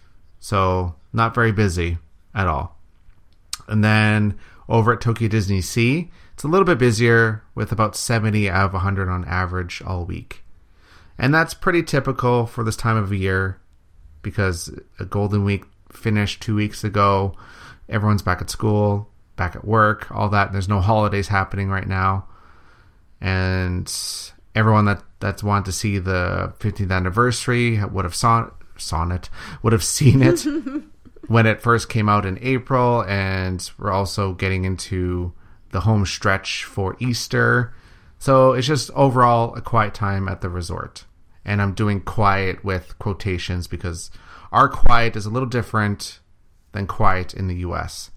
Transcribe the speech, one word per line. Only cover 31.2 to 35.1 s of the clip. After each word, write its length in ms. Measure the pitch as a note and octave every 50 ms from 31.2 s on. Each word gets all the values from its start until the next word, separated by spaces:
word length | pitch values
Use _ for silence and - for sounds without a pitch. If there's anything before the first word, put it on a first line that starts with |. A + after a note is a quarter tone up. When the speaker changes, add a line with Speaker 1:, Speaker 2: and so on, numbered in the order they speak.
| -
Speaker 1:
when 180 | - A2 A#2 A2+
it 160 | A2 G#2 -
first 280 | - A#2+ A#2 A2 - -
came 200 | - A2 G#2+ G#2
out 160 | G#2 G#2 F#2+
in 140 | F#2+ F#2+ -
April. 600 | A#2+ C3 C3+ B2 A#2+ - C3+ B2+ B2 B2 A#2+ A#2 F#2+
And 680 | F#2+ G2+ G2 F#2+ F#2+ F#2+ F#2 F#2 F#2 F#2 F2+ - - -
we're 140 | - F#2+ G2+
also 420 | F#2+ G2 G2 F#2+ - G#2+ G2+ F#2+ F2+
getting 300 | F2+ G2 F#2+ F#2+ F#2 F#2
into 680 | F#2+ F#2+ - - - F#2+ F#2 F2+ F2+